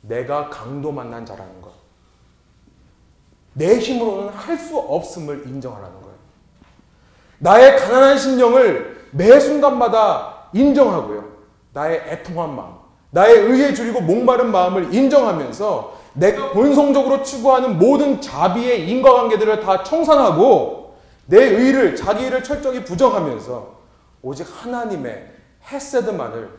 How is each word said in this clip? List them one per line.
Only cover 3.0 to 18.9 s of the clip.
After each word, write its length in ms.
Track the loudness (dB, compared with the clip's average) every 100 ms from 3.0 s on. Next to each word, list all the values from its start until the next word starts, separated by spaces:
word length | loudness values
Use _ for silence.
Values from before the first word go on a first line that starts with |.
| _ _ _ _ _
내 240 | -6 0 0
힘으로는 500 | 0 -4 -6 -6 -10
할 280 | -14 -10 -10
수 200 | -8 -10
없음을 680 | -6 -6 -8 -14 -12 -12 -12
인정하라는 540 | -14 -14 -16 -20 -20
거예요. 140 | -20 -20 _ _ _ _ _ _ _ _ _ _ _ _
나의 380 | 4 8 8 8
가난한 420 | 2 4 4 4
심령을 920 | 0 2 4 4 4 0 -8 -18 -14
매 280 | -2 6 8
순간마다 1080 | 6 2 0 2 0 2 2 0 -6 -18 -10
인정하고요. 720 | 0 2 4 2 0 -6 -10 -12 -20 _ _ _
나의 300 | -8 -6 -6 -8
애통한 480 | -14 -12 -10 -10
마음, 200 | -10 -16 -20 _ _ _
나의 280 | 0 6 6
의에 360 | 6 2 2
줄이고 260 | -2 -6 -4
목마른 500 | -2 0 2 0 0
마음을 420 | 0 0 -2 -4
인정하면서 1040 | 0 2 2 0 -4 -8 -8 -6 -6 -10 -20 -18
내가 360 | -2 -2 0 -6
본성적으로 720 | 0 2 2 2 2 0 -2
추구하는 560 | -4 -4 0 2 0 2
모든 420 | 2 4 0 -2
자비의 680 | -6 -4 -2 -2 -2 -2 -2